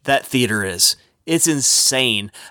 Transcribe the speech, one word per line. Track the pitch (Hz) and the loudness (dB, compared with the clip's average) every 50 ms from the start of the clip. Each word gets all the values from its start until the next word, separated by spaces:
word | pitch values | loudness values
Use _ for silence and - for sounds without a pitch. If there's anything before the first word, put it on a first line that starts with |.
| _ | _
that | - 139 135 - | 0 0 0 0
theater | - - 131 123 104 107 107 98 | 0 0 0 2 2 0 -2 -2
is. | 95 87 90 - - - - _ _ _ _ _ | -4 -2 0 0 0 0 -2 _ _ _ _ _
It's | - 165 165 - | -2 0 0 2
insane. | 165 156 139 131 - - - - - 139 131 131 123 110 101 101 101 - - - - | 2 0 0 0 0 0 2 2 2 2 2 2 2 0 -2 -4 -8 -12 -18 -20 -18